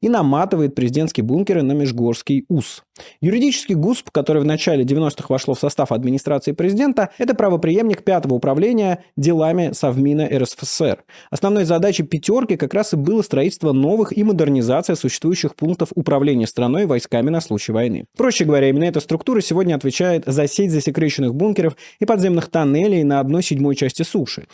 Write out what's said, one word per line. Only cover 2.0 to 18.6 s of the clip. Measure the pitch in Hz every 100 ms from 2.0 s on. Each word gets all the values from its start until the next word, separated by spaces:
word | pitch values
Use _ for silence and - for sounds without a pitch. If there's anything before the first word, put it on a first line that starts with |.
| 120 117 - 139 -
уз. | 165 - - _ _ - _
Юридический | 160 226 285 254 - 175
гусп, | 165 254 -
который | - 139 156
в | 147
начале | 151 - 151
девяностых | 127 143 160 - -
вошло | 131 -
в | 131
состав | 147 - 139
администрации | 117 127 135 - 143 -
президента, | 139 175 202 285 240 190 -
это | 247 214
правопреемник | 202 170 160 180 226 202
пятого | - 180 147 123
управления | 139 139 208 233 196 175 - -
делами | 143 165 156 175 165
Совмина | - 143 127 139 147
Р | 151 135 127
С |
Ф | - 139
С | -
Р. | 156 - _ - -
Основной | - 196 208 170
задачей | 170 196 180
«пятёрки» | 151 156 - 233 240 175
как | 139
раз | 202 214
и | 165
было | 139 220
строительство | 202 139 160 - 156
новых | 135 143 214 214 208
и |
модернизация | 208 190 147 139 117 135 175 170
существующих | 131 - 156 180 156 -
пунктов | 156 180 160 -
управления | 151 143 143 131 110
страной | - 123 151 202
войсками | 127 - 120 131
на | 165
случай | 160 104 -
войны. | 110 120 92 - -
Проще | 254 - 156
говоря, | 143